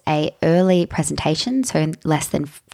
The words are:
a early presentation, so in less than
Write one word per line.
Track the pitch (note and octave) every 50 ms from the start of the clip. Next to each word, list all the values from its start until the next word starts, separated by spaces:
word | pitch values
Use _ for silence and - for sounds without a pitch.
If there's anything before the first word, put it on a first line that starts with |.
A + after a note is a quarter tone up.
| - -
a | D#3 D3+ D3+ - - _ -
early | D#3+ E3 F3 F#3 F#3 F#3 F3 E3+
presentation, | - - - D3+ - D#3 - - D#3 D#3 - - B3 B3+ C4+ B3
so | - - D#3+
in | D#3 D#3 D#3+ - -
less | E3 D#3 D3 -
than | - - D#3+ D3 D3 - - _ _